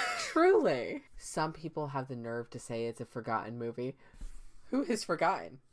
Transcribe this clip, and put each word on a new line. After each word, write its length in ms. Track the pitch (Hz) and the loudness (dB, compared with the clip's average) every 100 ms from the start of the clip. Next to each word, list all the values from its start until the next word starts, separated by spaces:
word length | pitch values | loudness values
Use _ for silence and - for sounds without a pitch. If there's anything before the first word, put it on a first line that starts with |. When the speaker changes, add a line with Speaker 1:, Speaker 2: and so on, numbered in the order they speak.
Speaker 1:
<laughs> 180 | - - | 2 -2
Speaker 2:
Truly. 840 | - 320 349 415 240 131 92 285 - - | 0 6 8 8 6 4 0 -6 -10 -14
Some 360 | - - 156 | -6 -2 -2
people 340 | 160 160 156 147 | -2 -6 -4 -4
have 220 | 139 131 | -4 -4
the 60 | 123 | -6
nerve 320 | 117 117 117 | -4 -4 -6
to 100 | 127 | -10
say 280 | - 117 117 | -6 -2 -2
it's 120 | 113 | -4
a 60 | 117 | -8
forgotten 520 | 123 113 110 98 117 | -8 -2 -2 -2 -4
movie. 380 | 117 117 127 - - - - - - - - | -6 -4 -6 -6 -16 -12 -10 -8 -12 -14 -2
Who 120 | 254 285 | 0 2
has 180 | 220 | 0
forgotten? 560 | - 170 170 202 82 135 - | 0 2 4 2 -2 -12 -10